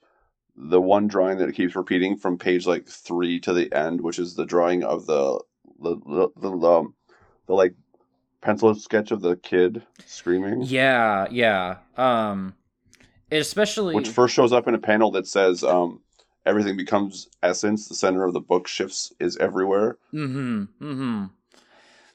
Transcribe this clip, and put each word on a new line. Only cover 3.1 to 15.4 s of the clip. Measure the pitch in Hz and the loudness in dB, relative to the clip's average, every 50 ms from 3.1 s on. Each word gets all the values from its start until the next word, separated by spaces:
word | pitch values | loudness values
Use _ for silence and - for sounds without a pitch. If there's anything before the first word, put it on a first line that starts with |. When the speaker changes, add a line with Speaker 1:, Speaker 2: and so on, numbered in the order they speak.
| 87 87 90 87 87 87 | -4 -2 -2 -2 -2 -4
Speaker 1:
to | - 104 90 | -2 -2 0
the | 87 87 - - | 0 0 0 0
end, | 73 76 80 85 85 82 | -2 -2 -2 -4 -4 -4
which | 82 85 - | -6 -6 -6
is | 87 87 87 | -8 -6 -6
the | - 82 | -8 -6
drawing | 76 82 87 85 87 90 90 78 | -2 0 2 2 2 2 0 0
of | 58 73 - - | -2 -4 -4 -2
the, | - 78 71 69 69 62 53 - _ _ _ _ _ _ _ | -2 0 0 0 0 -2 -4 -6 _ _ _ _ _ _ _
the, | - 85 85 | -6 -6 -6
the, | 76 65 71 73 85 92 - - | -6 -8 -4 -2 0 0 0 -2
the, | - - 95 92 87 80 85 | -6 -8 -8 -4 0 4 4
um, | 87 82 78 - - _ _ _ _ _ _ _ _ _ _ | 4 4 2 0 -8 _ _ _ _ _ _ _ _ _ _
the, | - 92 | -2 2
like, | 98 95 90 - _ _ _ _ _ _ _ _ _ _ _ _ _ - | 2 2 2 0 _ _ _ _ _ _ _ _ _ _ _ _ _ -4
pencil | 107 104 104 113 110 107 | -2 0 2 2 2 2
sketch | 107 - - - 107 107 107 117 | 0 -2 -2 -2 -2 0 -2 -4
of | 104 90 | -2 0
the | 87 90 | -2 -2
kid | 90 - - - 90 90 90 - - - _ _ - - | -2 -4 -2 2 2 2 2 0 -4 -10 _ _ -20 -20
screaming. | - - - - 90 90 92 95 98 107 127 127 | -20 -20 -8 -4 -2 -2 -2 -2 -2 -4 -4 -4
Speaker 2:
Yeah, | 127 131 131 131 135 131 120 117 113 104 98 98 - | -2 0 2 2 2 4 4 2 2 2 0 -2 -2
yeah. | 117 120 117 110 104 95 92 90 92 - - _ _ | -2 0 2 2 2 2 0 -4 -6 -10 -14 _ _
Um, | - 127 131 123 113 110 107 101 98 95 95 95 _ _ _ _ _ _ _ _ _ _ _ _ _ _ _ 156 | -2 0 2 2 2 0 -2 -4 -6 -8 -10 -12 _ _ _ _ _ _ _ _ _ _ _ _ _ _ _ -2
especially | 156 147 - - 214 208 208 - 226 208 180 160 | -2 -2 -2 0 0 0 0 0 -2 -4 -2 -2
Speaker 1:
Which | - - - | -2 -2 0
first | - - 123 117 - | 2 4 4 4 6
shows | - 131 117 123 | 4 4 6 4
up | 123 117 131 | 4 2 2
in | 117 | 0
a | 110 | 0
panel | - - 107 107 110 107 95 | 2 2 4 4 4 2 2
that | 95 92 | 0 -4
says, | - - 98 | -2 2 4